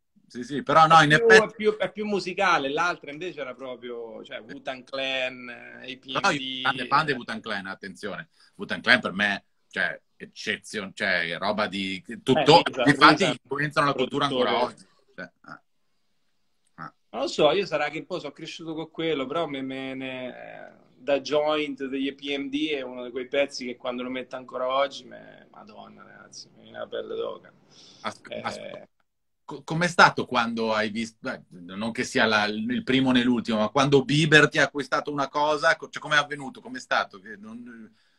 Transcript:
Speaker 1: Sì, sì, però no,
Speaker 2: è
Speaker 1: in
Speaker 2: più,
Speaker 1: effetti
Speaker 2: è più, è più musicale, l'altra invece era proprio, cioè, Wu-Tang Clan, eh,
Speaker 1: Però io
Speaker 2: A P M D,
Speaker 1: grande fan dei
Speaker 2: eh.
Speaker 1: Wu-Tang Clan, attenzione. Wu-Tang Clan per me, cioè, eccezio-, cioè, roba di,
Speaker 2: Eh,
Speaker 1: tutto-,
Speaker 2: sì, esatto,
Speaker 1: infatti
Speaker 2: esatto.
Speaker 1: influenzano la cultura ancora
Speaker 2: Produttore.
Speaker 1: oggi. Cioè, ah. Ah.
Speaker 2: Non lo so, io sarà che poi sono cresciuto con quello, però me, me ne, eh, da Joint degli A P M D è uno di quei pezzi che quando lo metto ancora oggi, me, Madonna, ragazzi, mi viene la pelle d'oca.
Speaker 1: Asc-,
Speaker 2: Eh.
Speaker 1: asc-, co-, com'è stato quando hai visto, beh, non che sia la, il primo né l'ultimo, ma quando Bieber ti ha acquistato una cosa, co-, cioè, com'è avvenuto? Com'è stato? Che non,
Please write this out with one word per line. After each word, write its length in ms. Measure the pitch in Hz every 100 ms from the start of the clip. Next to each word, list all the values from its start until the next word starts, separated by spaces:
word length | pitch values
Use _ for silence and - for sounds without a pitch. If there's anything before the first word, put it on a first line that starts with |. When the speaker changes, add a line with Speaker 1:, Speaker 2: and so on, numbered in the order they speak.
| _ _ _
Speaker 1:
Sì, 160 | 120 120
sì, 180 | 143
però 240 | - 156 160
no, 100 | 160
Speaker 2:
è 60 |
Speaker 1:
in 60 | 147
Speaker 2:
più, 160 | 151 233
Speaker 1:
effetti 160 | 220
Speaker 2:
è 120 | 214 -
più, 180 | 214 208
è 160 | 185
più 140 | 208 214
musicale, 640 | 196 175 185 190 160 135
l'altra 420 | 151 175 160 143
invece 300 | 147 180 147
era 120 | 127
proprio, 680 | 120 131 120 123 117 113 110
cioè, 160 | - 123
Wu-Tang 460 | 110 139 135 131 123
Clan, 640 | 135 135 131 127 127 123 117 120 120
eh, 140 | 131 127
Speaker 1:
Però 220 | 135 143
io 0 |
Speaker 2:
A 100 | 190
P 20 |
M 60 | 143
D, 240 | 131 131
Speaker 1:
grande 260 | 131 131 123
fan 160 | 139
dei 100 | 156
Speaker 2:
eh. 40 | 123
Speaker 1:
Wu-Tang 240 | 120 110
Clan, 240 | 113 101 95
attenzione. 640 | 95 98 92 104 85 - _ _ -
Wu-Tang 260 | 101 95
Clan 200 | 110 123
per 100 | 107
me, 320 | 90 104 95 - _ _
cioè, 320 | 98 87 67 _ -
eccezio-, 760 | - - 110 101 - 110 95
cioè, 440 | - 101 90 82 85
roba 300 | 98 104 -
di, 340 | 98 95 92 -
Speaker 2:
Eh, 140 | 113
Speaker 1:
tutto-, 380 | - 156 139 165
Speaker 2:
sì, 80 | 139
esatto, 180 | 131 127
Speaker 1:
infatti 340 | 135 151 151
Speaker 2:
esatto. 160 | 185 120
Speaker 1:
influenzano 460 | - 139 151 151 143
la 60 |
cultura 320 | 127 123 139 143
ancora 240 | 127 113
Speaker 2:
Produttore. 220 | 113 123
Speaker 1:
oggi. 160 | - - _ _
Cioè, 160 | - 87 _
ah. 200 | 76 - _ _ _ _ _ _ _ _ _ _ _ -
Ah. 180 | 80 _ _
Speaker 2:
Non 120 | 226
lo 40 | 277
so, 240 | - 151
io 140 | 185 165
sarà 240 | 151 147
che 160 | 156 -
poi 160 | 170
sono 100 | 147
cresciuto 420 | 147 160 - 160
con 160 | 156 156
quello, 360 | - 165 143 131
però 200 | 165 156
me, 160 | 139
me 320 | 135 135 135
ne, 340 | 131 131 127 123
eh, 420 | 117 110 107 92 85 _ _
da 240 | 131 139
Joint 640 | 127 147 151 151 147 135
degli 240 | 135 135 135
A 60 |
P 240 | 139 139 139
M 120 | 139
D 200 | 143 156
è 120 | 139
uno 220 | 127 127
di 80 | 123
quei 160 | 131 123
pezzi 380 | 143 139 - 123
che 100 | 120
quando 280 | 127 123
lo 60 | 127
metto 280 | 131 123 131
ancora 360 | 127 123 127
oggi, 300 | 135 139 123
me, 440 | 123 110 107 101 -
Madonna, 500 | - 104 104 104 104
ragazzi, 440 | 101 101 101 - - 113
mi 80 |
viene 140 | 110 117
la 100 | 110
pelle 280 | 113 110 110
d'oca. 360 | 78 101 - _ _ - - -
Speaker 1:
Asc-, 280 | 107 - -
Speaker 2:
Eh. 80 | 113
Speaker 1:
asc-, 480 | 117 107 107 - - _ _ _ _ _
co-, 200 | - 147
com'è 240 | - 160 175
stato 380 | 175 160 - 110
quando 480 | 123 117 113 113
hai 160 | 107 110
visto, 280 | 110 110 -
beh, 240 | 127 95 -
non 420 | 87 87 95 113
che 140 | 120 120
sia 200 | 131 110
la, 200 | 107 104
il 380 | 107 113 120
primo 280 | 120 131 131
né 100 | 127
l'ultimo, 360 | 123 120 117 110
ma 100 | 107
quando 380 | 143 139 139 120
Bieber 420 | 147 160 151 147
ti 120 | 156
ha 40 |
acquistato 480 | 139 147 131 151 151
una 160 | 143 135
cosa, 480 | 147 147 151 160 151
co-, 140 | 131
cioè, 120 | 131
com'è 140 | 147 147
avvenuto? 460 | 143 147 131 120
Com'è 180 | 113 127
stato? 400 | - 120 - 101
Che 160 | 104 101
non, 580 | 110 117 123 113 110 _ _